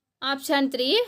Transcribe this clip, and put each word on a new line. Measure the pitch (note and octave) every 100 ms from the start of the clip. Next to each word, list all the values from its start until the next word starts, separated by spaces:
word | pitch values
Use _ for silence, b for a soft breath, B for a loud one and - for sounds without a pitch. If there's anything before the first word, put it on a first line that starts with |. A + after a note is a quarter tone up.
| _ -
ఆప్షన్ | C4 C4+ C4+ C#4+ C4+
త్రీ, | C4+ C4 G#4